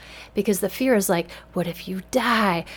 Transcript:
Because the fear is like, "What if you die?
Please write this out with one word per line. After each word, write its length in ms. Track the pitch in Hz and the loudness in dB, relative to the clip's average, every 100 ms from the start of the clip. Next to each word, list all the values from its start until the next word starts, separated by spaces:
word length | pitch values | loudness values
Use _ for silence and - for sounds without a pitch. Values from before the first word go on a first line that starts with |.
| - - - | -20 -18 -8
Because 240 | - 202 190 | -2 0 2
the 100 | 190 | 0
fear 280 | - 262 220 | 0 2 4
is 120 | 190 | 4
like, 220 | 170 170 - - | 0 -2 -8 -8
"What 160 | - 170 | -4 -4
if 180 | 175 - | -6 -8
you 160 | 185 - | -8 -2
die? 540 | 254 240 226 208 170 - | 0 2 4 4 2 -4